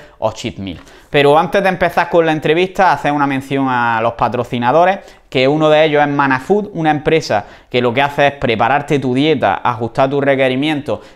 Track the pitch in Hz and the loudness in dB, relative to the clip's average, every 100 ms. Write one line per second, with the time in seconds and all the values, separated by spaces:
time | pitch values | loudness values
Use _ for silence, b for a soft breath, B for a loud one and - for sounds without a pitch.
0 | B B 110 - 113 - 95 82 B B | B B -6 -4 -10 -8 -12 -12 B B
1 | B 147 143 151 175 202 190 180 175 180 | B 0 4 4 2 0 0 0 -2 0
2 | 170 175 160 156 151 165 185 - 180 143 | 0 2 2 0 0 0 0 2 0 2
3 | 147 147 139 135 135 139 131 123 120 113 | -2 -2 -2 -2 -4 -4 -2 0 0 0
4 | 117 - 120 120 117 123 120 156 180 202 | -2 0 -2 -2 -4 -2 2 4 2 0
5 | B B _ 131 131 151 156 151 160 147 | B B _ 0 2 2 4 4 4 2
6 | 143 143 139 131 - 208 202 165 156 151 | 0 0 0 0 0 -2 -2 -2 0 0
7 | 160 156 - 110 - B B 123 120 117 | 0 0 0 -4 -4 B B -2 0 0
8 | 143 147 143 - 123 110 117 143 139 143 | -2 2 0 0 -2 0 2 0 0 -2
9 | 127 127 156 139 104 85 120 117 117 - | 0 0 2 2 0 0 -2 -4 -6 0
10 | 135 139 139 135 131 131 156 147 - 101 | 0 0 0 2 0 0 -2 -4 -4 -8
11 | B | B